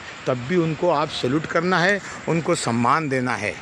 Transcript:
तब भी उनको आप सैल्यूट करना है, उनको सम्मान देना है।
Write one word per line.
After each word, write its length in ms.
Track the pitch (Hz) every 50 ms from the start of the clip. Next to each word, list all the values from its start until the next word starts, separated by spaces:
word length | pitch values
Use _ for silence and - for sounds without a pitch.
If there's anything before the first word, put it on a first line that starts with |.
| - - - - - -
तब 100 | 131 123
भी 160 | 120 131 180
उनको 340 | 180 165 160 156 - 180 175
आप 200 | 156 143 160 147
सैल्यूट 340 | - - - 123 135 160 151
करना 320 | - - 170 165 185 185 165
है, 200 | 170 190 208 190 - - - - - 139
उनको 260 | 160 165 135 170 170
सम्मान 520 | - - 123 113 120 117 123 143 160 160 139
देना 260 | 135 131 123 127 117
है। 180 | 101 104 98 76 -